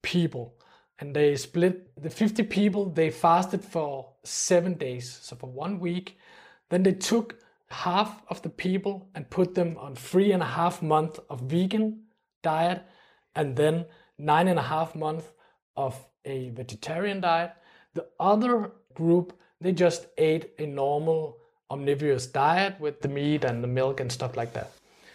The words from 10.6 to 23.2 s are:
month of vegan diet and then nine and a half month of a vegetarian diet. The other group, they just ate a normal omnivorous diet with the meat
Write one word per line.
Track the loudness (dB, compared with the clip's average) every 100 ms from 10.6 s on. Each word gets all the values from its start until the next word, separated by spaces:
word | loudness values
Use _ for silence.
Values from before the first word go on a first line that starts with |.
| 0 0
month | 2 2 2 -4 -14
of | -10
vegan | -2 2 2 2 0 -2 -14 _ _ _
diet | -2 2 2 0 -8 _ _ _ _ -4
and | -2 2
then | 2 2 -4 -12 _ -6
nine | 2 4 4
and | 2
a |
half | 0 -2 -4 -4
month | -6 -6 -10 _ _ _ _ -6
of | -6 -6 -16 _ -10
a | -8 -8
vegetarian | -10 -12 -12 -8 -4 -4 -2
diet. | 0 0 -2 -8 _ _ _
The | -10 -10 -2
other | 2 4 4 2 0 -10 _ -2
group, | 4 4 2 -8 _ _
they | -2
just | 4 2 2 -6 0
ate | 2 2 -2 -8
a | -8
normal | -2 0 0 0 0 -2 -10 _ _ -12
omnivorous | -4 0 0 2 0 0
diet | 0 2 4 0 -2
with | -6 -4
the | -4
meat | -2